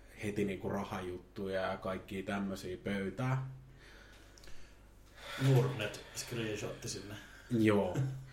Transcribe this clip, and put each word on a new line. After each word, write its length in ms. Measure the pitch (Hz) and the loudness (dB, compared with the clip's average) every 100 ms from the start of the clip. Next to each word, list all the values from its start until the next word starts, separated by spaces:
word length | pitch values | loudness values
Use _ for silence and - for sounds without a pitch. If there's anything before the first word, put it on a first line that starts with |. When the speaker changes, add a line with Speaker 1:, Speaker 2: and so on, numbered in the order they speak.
| - - | -20 -6
Speaker 1:
heti 200 | 107 104 | -2 0
niinku 240 | 98 92 98 | 0 0 -2
rahajuttuja 920 | 98 98 101 90 90 - - 95 95 | -2 -2 -4 -4 -6 -10 -6 -2 0
ja 160 | 92 95 | 0 -2
kaikkia 460 | 98 92 - 98 | -2 -4 -4 -6
tämmösiä 540 | 90 101 98 95 92 90 | -2 -2 -2 -4 -6 -4
pöytää. 760 | 101 101 95 92 127 131 131 - - - - - - - - - - - - - - - - - - - 135 | -2 0 -2 0 2 2 0 -8 -16 -20 -20 -20 -20 -20 -20 -18 -10 -10 -10 -14 -20 -20 -20 -16 -10 2 6
Speaker 2:
Nordnet 560 | 131 - 107 107 - - - | 8 6 2 -4 -4 -12 -10
screenshotti 720 | - 120 110 104 - - 117 | -6 -4 -2 -2 -4 -6 -8
sinne. 260 | - 101 104 - - - | -8 -8 -12 -14 -16 -2
Speaker 1:
Joo. 460 | 120 107 104 95 - 135 - - | 6 8 8 6 2 0 -2 -10